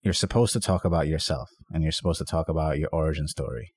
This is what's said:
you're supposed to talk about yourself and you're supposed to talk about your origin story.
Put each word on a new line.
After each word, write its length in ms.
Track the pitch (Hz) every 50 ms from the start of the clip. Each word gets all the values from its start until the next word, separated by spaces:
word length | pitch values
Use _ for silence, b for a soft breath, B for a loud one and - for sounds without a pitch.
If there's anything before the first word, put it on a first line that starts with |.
you're 120 | _ 104 92
supposed 380 | - - 95 - 117 120 110
to 80 | - 113
talk 240 | - - 95 87 -
about 240 | 90 82 82 82 76
yourself 400 | 78 78 - - 80 65 62 - _ _ - _
and 100 | - 85
you're 120 | 80 78 156
supposed 240 | - - 87 80 -
to 80 | 80
talk 240 | - - 82 80 -
about 280 | 82 80 78 78 73 73
your 120 | 78 -
origin 380 | - 82 78 78 78 78 76 73
story. 420 | - - 69 - - 58 57 - _